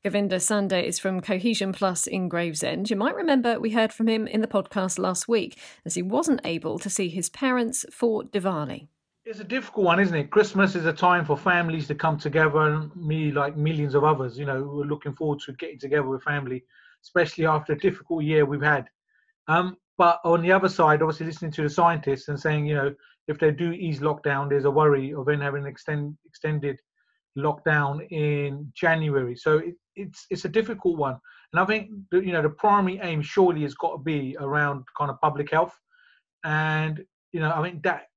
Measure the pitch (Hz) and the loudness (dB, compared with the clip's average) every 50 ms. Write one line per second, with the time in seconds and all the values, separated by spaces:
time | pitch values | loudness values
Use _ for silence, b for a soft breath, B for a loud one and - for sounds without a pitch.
0 | - 202 180 202 202 196 190 180 180 - 214 208 202 190 190 180 - - 175 - | -4 0 0 0 0 0 0 0 0 0 0 0 0 0 0 0 0 -2 -6 -4
1 | - 190 185 185 - - 196 190 185 240 220 - 196 196 185 - 202 190 180 - | -4 -2 -4 -4 -2 -2 -4 0 0 0 0 0 -2 -4 -2 0 0 0 0 -2
2 | - - - 190 185 175 - 170 170 170 156 156 - 127 160 175 202 214 226 196 | -4 -4 -2 -4 -4 -2 -2 -2 -4 -4 -4 -4 -4 -4 -4 -4 -2 -2 -2 0
3 | 214 277 - - 349 320 277 262 233 240 233 - - 226 214 233 220 220 - - | 0 -2 -2 -2 0 2 2 2 2 0 0 0 -2 0 2 2 0 0 0 -2
4 | 226 226 226 220 220 - - 220 214 214 - 196 190 - - 208 185 185 - - | 0 0 2 0 -2 -2 -2 -2 -2 0 0 -2 -2 0 -2 -2 -2 -2 -2 -2
5 | 185 185 185 - - - 233 214 - - - B B B B B B 175 - 175 | -2 -2 -2 -4 -2 0 0 0 0 -4 -10 B B B B B B -6 -6 -4
6 | 180 190 214 269 330 330 277 262 - - 170 165 160 160 107 185 - 202 - - | -4 -2 -2 0 2 2 0 0 0 -4 -6 -4 -4 -6 -6 -4 -6 -4 -4 -2
7 | 190 170 160 185 170 - - - 269 262 254 247 233 226 254 - - - - - | -2 -2 -4 -4 -6 -6 -6 -2 -2 0 0 0 0 -2 -4 -8 -8 -10 -4 -2
8 | 247 233 220 214 - - - 202 180 196 180 151 151 131 - - 143 _ _ _ | 0 0 0 -2 -4 -4 -4 -2 -2 -2 -2 -2 -4 -6 -8 -12 -14 _ _ _
9 | _ _ _ _ _ 226 214 196 208 170 240 262 - - - 214 190 175 170 190 | _ _ _ _ _ -14 -14 -14 -8 -6 -6 -6 -6 -6 -2 2 4 4 6 6
10 | 202 180 170 151 143 - - 208 208 - - 190 196 190 - 175 156 165 160 - | 4 4 2 0 -2 4 4 4 4 4 4 4 4 4 2 0 0 0 0 4
11 | 180 175 180 175 156 - 147 147 - 185 175 175 170 165 160 160 147 - 147 151 | 4 4 4 4 4 0 -2 0 2 2 2 2 2 0 -2 -4 -4 -4 -4 -2
12 | - 160 151 147 - 151 135 160 156 151 143 156 151 151 151 156 151 151 - 180 | 0 -2 -2 -2 -4 0 2 4 4 4 4 4 2 4 2 0 -4 -6 -10 -8
13 | 165 151 156 156 156 147 139 147 139 147 151 151 147 160 160 151 147 139 131 143 | -4 -2 -2 0 0 0 0 0 -2 0 -2 -2 0 0 0 0 -2 2 2 4
14 | 143 151 151 135 131 123 110 131 147 139 135 131 139 143 143 147 143 147 147 147 | 4 4 2 2 -2 -6 -6 -6 -6 -4 -4 -4 -4 -6 -6 -6 -4 -4 -4 -6
15 | - 147 135 - 160 151 147 143 - - 131 - 165 160 151 123 139 135 139 147 | -6 -10 -8 -4 -4 -4 -4 -4 -8 -14 -12 -12 -12 -12 -12 -12 -4 0 0 0
16 | 139 131 135 123 - 151 143 143 135 127 131 127 _ b b b b b b b | 0 0 -4 -4 -4 -4 -4 -4 -4 -6 -8 -8 _ b b b b b b b
17 | _ - _ 180 165 151 - - 160 160 156 147 - - 151 143 - 196 185 - | _ -2 _ 2 2 2 0 0 2 2 2 0 0 -2 -4 0 0 0 0 -2
18 | - _ 170 160 147 151 156 151 147 135 147 147 143 151 147 135 123 - _ _ | -6 _ -4 -2 0 2 4 4 4 4 0 0 0 2 0 0 -2 -8 _ _
19 | _ _ _ _ _ _ _ _ _ - 160 175 180 185 180 _ _ _ _ - | _ _ _ _ _ _ _ _ _ 2 2 2 2 0 -6 _ _ _ _ 4
20 | 180 170 170 175 - 170 170 170 165 180 190 190 185 185 - - 165 151 156 151 | 4 4 4 4 2 2 2 4 6 4 4 4 4 2 2 4 6 6 6 4
21 | 160 160 156 - 160 165 156 - 170 156 151 - 151 147 147 - 170 170 170 156 | 4 0 0 -4 -6 -8 -8 -8 -8 -8 -4 -2 -2 0 2 4 4 4 4 2
22 | 151 143 135 131 - - 143 139 - 160 151 151 147 147 151 143 139 143 143 b | 0 -2 -2 -2 -4 -8 -8 -2 0 0 0 0 0 0 0 0 0 -2 -4 b
23 | b b b b _ - 151 151 160 151 147 - 175 170 170 175 185 165 151 127 | b b b b _ -8 -2 2 2 2 4 2 -2 -2 -2 -4 -4 -4 -4 0
24 | 147 156 147 151 - 147 139 139 143 143 143 139 135 143 135 156 156 151 143 135 | 0 -2 -2 0 -2 -2 -2 -2 0 0 0 2 2 4 4 6 6 6 4 4
25 | 135 135 151 147 127 143 147 143 143 143 139 143 139 139 135 - - - 151 147 | 0 -4 -6 -4 -2 0 0 0 -2 -4 -4 -4 -8 -8 -12 -10 -8 -6 -6 -4
26 | 147 147 151 _ _ _ _ - - 156 151 147 147 143 131 - _ _ _ _ | -6 -8 -10 _ _ _ _ -8 -4 -4 -4 -2 -2 -4 -6 -6 _ _ _ _
27 | _ _ _ _ _ _ _ 135 143 151 147 - _ 160 151 147 143 139 143 151 | _ _ _ _ _ _ _ -4 -2 -2 -2 -2 _ 2 2 2 2 0 -4 -6
28 | 175 - 170 156 151 147 147 143 143 143 139 143 147 131 - - 180 165 165 160 | -8 -8 -4 -2 0 0 0 -2 -2 -4 -6 -8 -12 -14 -8 -2 0 2 2 2
29 | 156 151 139 135 127 120 123 123 - 160 156 160 165 175 175 _ _ _ _ 190 | 0 0 0 0 0 -2 -6 -2 2 2 2 2 2 -2 -12 _ _ _ _ -12
30 | 202 - - - - _ 190 - - 180 151 220 220 226 226 - - 180 165 156 | -12 -12 -12 -18 -10 _ -8 -6 -6 -2 -2 0 0 -2 -6 -2 0 0 0 2
31 | 143 135 127 - B B B B B B - 170 190 196 214 214 202 - 214 196 | -2 -2 -2 -6 B B B B B B 0 0 2 2 0 -2 -4 -8 -16 -18
32 | 190 _ 175 185 196 185 175 160 147 151 151 - - 214 202 202 190 185 185 190 | -8 _ 0 0 2 2 0 0 0 0 -2 2 4 4 6 6 4 2 -2 -4
33 | 202 175 160 151 147 - - 202 185 180 165 151 147 139 - - - 160 - 135 | -4 -4 -2 -4 -4 0 4 4 4 6 4 2 -4 -4 -4 -4 -4 -4 -4 -4
34 | 131 165 156 143 135 131 139 - 143 139 147 147 147 143 143 135 127 - _ - | -4 -4 -2 -2 -4 -6 -8 -8 -6 -2 0 0 0 0 -2 -6 -10 -14 _ -4
35 | 147 143 - - - 139 139 143 147 - 156 160 175 180 - _ _ b b b | -4 -4 -2 0 0 0 0 -2 -4 2 2 2 2 2 -4 _ _ b b b
36 | b b b b b _ _ _ - 156 151 156 156 156 156 156 156 156 151 151 | b b b b b _ _ _ -4 -2 0 0 0 0 0 0 -2 -2 -4 -6
37 | - _ _ _ _ _ - 165 156 156 160 156 160 180 175 151 127 131 - - | -10 _ _ _ _ _ -6 -2 0 0 0 0 -2 -4 -6 -4 -4 -4 -4 -4
38 | - _ _ | -8 _ _